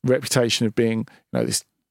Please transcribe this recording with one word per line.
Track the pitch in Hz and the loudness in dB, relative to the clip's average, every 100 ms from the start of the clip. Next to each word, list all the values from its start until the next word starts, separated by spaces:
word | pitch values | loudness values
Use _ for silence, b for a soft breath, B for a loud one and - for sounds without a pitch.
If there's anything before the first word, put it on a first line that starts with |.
reputation | 131 127 - 131 120 - 113 | 0 0 2 0 2 0 -2
of | - | 0
being, | 117 113 - b b | 0 0 -6 b b
you | - | -4
know, | 60 | -2
this | - - _ _ | -4 -8 _ _